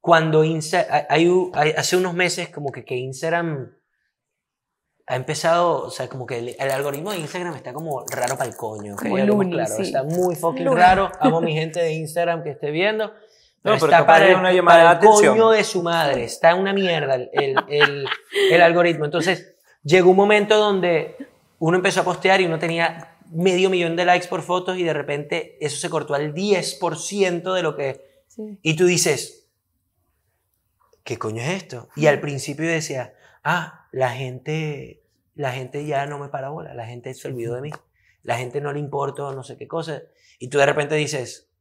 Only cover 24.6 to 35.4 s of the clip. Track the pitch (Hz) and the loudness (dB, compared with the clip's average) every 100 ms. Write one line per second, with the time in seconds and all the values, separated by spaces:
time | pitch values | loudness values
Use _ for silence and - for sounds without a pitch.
24.6 | 180 185 170 147 143 143 147 170 - - | -4 -4 -2 -4 -4 -8 -6 -8 -8 -10
25.6 | 151 - 170 156 143 143 151 151 202 185 | -8 -6 -6 -6 -4 -4 -4 -4 0 0
26.6 | - - 175 156 - 202 185 175 180 185 | -2 -6 -6 -4 -8 -2 0 0 -4 -2
27.6 | 160 151 139 - _ _ _ - 214 202 | -2 -4 -8 -8 _ _ _ -16 -16 -6
28.6 | 160 160 180 170 170 135 - - _ _ | -4 2 2 2 0 -2 -6 -18 _ _
29.6 | _ _ _ _ _ _ _ _ _ _ | _ _ _ _ _ _ _ _ _ _
30.6 | _ _ _ _ - 117 110 110 131 185 | _ _ _ _ -12 -8 -8 -6 -6 -8
31.6 | 170 123 110 - 151 139 147 135 151 143 | -10 -18 -14 0 2 2 -4 -8 -10 -6
32.6 | 165 165 151 135 113 _ _ _ 143 175 | -4 -4 -6 -10 -10 _ _ _ -4 -4
33.6 | 165 - _ 127 127 123 131 123 151 156 | -6 -18 _ -4 -2 -2 -10 -10 -8 -6
34.6 | 156 139 127 - _ _ _ - | -6 -10 -16 -20 _ _ _ -8